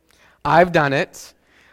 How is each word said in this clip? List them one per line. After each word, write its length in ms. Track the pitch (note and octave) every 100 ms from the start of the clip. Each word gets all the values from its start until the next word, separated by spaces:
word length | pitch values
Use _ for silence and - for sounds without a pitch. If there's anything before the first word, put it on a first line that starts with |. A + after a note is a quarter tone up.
| _ _ _ _
I've 300 | C#3+ D#3 F3+
done 180 | E3+ D3
it. 420 | C#3 F3+ - - _ _ _ _